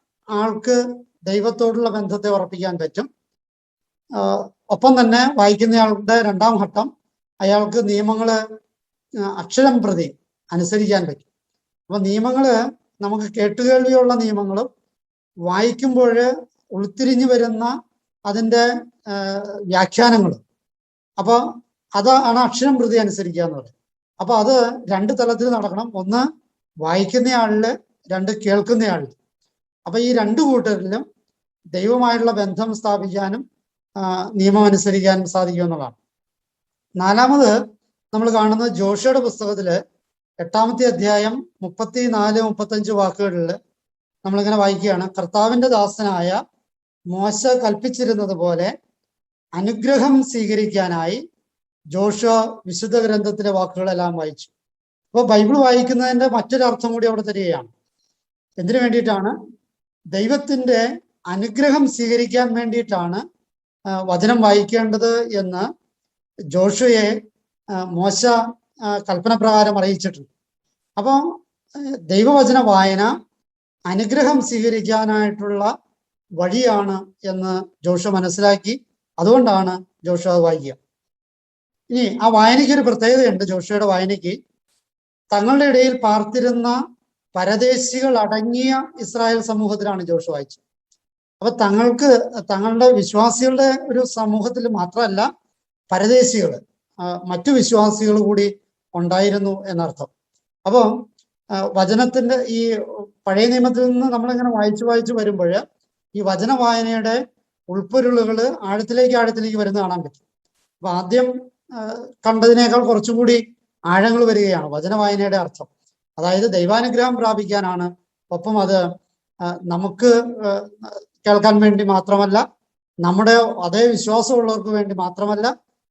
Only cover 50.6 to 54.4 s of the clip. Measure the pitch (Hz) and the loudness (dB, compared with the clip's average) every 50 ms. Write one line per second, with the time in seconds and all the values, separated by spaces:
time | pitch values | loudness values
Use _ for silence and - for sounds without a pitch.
50.6 | 214 214 - 196 185 175 175 165 165 170 196 247 320 339 _ _ _ _ _ _ | -2 -2 -2 -2 -2 -2 -2 -4 -4 -4 -6 -8 -10 -14 _ _ _ _ _ _
51.6 | _ _ _ _ _ 151 147 185 196 208 208 208 233 233 226 226 220 226 220 - | _ _ _ _ _ -8 -4 -2 -2 -2 -2 0 0 2 2 2 2 0 -4 -12
52.6 | - 180 175 175 220 220 202 240 226 220 214 208 196 208 208 214 202 208 196 190 | -14 -12 -10 -8 -6 -2 0 0 0 2 0 0 -2 -2 -4 -4 -2 -2 0 -2
53.6 | 185 180 185 185 185 190 185 175 180 175 170 170 160 156 143 - | -2 -4 -4 -6 -4 -4 -2 -2 -4 -4 -4 -6 -8 -8 -10 -14